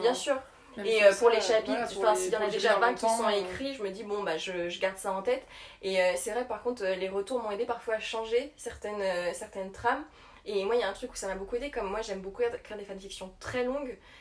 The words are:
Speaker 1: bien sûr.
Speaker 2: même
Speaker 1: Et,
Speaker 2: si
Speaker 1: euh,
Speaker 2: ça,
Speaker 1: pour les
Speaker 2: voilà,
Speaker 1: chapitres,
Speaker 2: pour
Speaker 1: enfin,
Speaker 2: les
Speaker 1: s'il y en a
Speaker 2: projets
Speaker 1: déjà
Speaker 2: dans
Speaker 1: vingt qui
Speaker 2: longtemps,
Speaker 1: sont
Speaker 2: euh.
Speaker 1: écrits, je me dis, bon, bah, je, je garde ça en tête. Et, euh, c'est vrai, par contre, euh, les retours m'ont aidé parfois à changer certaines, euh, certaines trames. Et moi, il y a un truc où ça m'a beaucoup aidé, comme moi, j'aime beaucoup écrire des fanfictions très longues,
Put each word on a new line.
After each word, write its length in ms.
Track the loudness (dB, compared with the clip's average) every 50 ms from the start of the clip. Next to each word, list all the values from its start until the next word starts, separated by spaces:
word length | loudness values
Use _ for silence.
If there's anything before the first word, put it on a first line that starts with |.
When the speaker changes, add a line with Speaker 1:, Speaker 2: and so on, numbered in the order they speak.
Speaker 1:
bien 120 | 2 2 2
sûr. 240 | 2 0 -2 -2 -2 -4 -8 -18 -20 -20 -18 -12
Speaker 2:
même 80 | -6 -2
Speaker 1:
Et, 120 | 2 4
Speaker 2:
si 60 | 8 10
Speaker 1:
euh, 80 | 10
Speaker 2:
ça, 80 | 10 10
Speaker 1:
pour 100 | 8 6
les 100 | 6 6
Speaker 2:
voilà, 140 | 4 4 4
Speaker 1:
chapitres, 380 | 4 2 2 0 0 -2 -4 -2
Speaker 2:
pour 100 | 2 4
Speaker 1:
enfin, 100 | 4 4
Speaker 2:
les 60 | 4
Speaker 1:
s'il 120 | 2 2
y 40 | 0
en 40 | 0
a 20 | 0
Speaker 2:
projets 140 | 0 0
Speaker 1:
déjà 160 | 2 4 4 6
Speaker 2:
dans 60 | 6
Speaker 1:
vingt 120 | 6 4 4
qui 80 | 4 2
Speaker 2:
longtemps, 120 | 4 4
Speaker 1:
sont 100 | 4 4
Speaker 2:
euh. 20 | 2
Speaker 1:
écrits, 440 | 2 2 0 -2 -4 -6 -6 -6 -4
je 80 | -4 -6
me 60 | -6
dis, 140 | -6 -8 -6
bon, 200 | -4 -4 -2 -2
bah, 140 | -2 -2
je, 320 | -2 -4 -4 -4 -4 -4 -4
je 100 | -2 -2
garde 160 | -2 -2 -2
ça 160 | -4 -4 -4 -4
en 80 | -2
tête. 220 | 0 0 -2 -2 -4 -8 -18 -20 -20 -20 -18 -8
Et, 200 | -6 0 2 4
euh, 100 | 4 4 2
c'est 160 | 0 -2 -2
vrai, 140 | -2 -2 -2
par 180 | -4 -6 -4 -4
contre, 200 | -4 -4 -2 -2
euh, 120 | -2 -2
les 120 | -2 -2 -2
retours 320 | -2 -4 -2 -2 -4 -4
m'ont 100 | -2 -4
aidé 140 | -4 -4 -2
parfois 300 | -4 -4 -4 -4 -2 -2
à 40 | -2
changer 520 | -2 -4 -6 -6 -2 0 0 0 0 -2 -8
certaines, 440 | -12 -12 -12 -10 -8 -8 -6 -4 -2
euh, 320 | -2 -2 -2 0 -2 -4 -4
certaines 380 | -6 -8 -10 -8 -8 -8 -8
trames. 320 | -8 -2 0 0 0 0 -4 -10 -18 -20 -20 -20 -20 -14 -8
Et 200 | -4 -2 0 0
moi, 100 | 2 2
il 60 | 2
y 20 | 2
a 60 | 0
un 40 | -2
truc 200 | -6 -10 -10 -8
où 20 |
ça 120 | -8 -6
m'a 80 | -6 -6
beaucoup 200 | -6 -6 -6 -4
aidé, 140 | -4 -4 -6
comme 180 | -6 -6 -4 -4
moi, 120 | -4 -4
j'aime 200 | -4 -6 -8 -8
beaucoup 200 | -8 -8 -4 -2
écrire 360 | -2 -2 -2 -4 -10 -12 -12
des 80 | -12 -10
fanfictions 480 | -12 -12 -14 -12 -14 -12 -12 -12 -14 -14 -12
très 240 | -10 -6 -4 -2 0
longues, 340 | 0 -2 -2 -4 -6 -10 -12 -16 -20 -20 -20